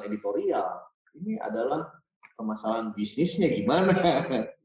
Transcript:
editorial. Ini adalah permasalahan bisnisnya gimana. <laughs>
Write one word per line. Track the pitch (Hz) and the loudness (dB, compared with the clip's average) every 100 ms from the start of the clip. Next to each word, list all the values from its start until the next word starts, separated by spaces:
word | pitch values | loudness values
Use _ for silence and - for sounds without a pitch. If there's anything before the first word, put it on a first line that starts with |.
| 104 | -4
editorial. | 104 101 101 98 113 92 - - _ _ 151 | -6 -2 -2 0 0 -2 -6 -14 _ _ -12
Ini | 202 220 | -6 -6
adalah | - 175 131 151 156 - _ _ - - | -4 -2 -2 -2 -6 -14 _ _ -20 -10
permasalahan | 110 107 110 113 110 104 | -8 -4 -2 -2 -2 -4
bisnisnya | 104 - 175 - 165 | -4 0 0 2 2
gimana. | 110 110 160 190 | 2 2 4 4
<laughs> | 185 175 135 165 123 107 - | 4 4 4 2 -2 -4 -8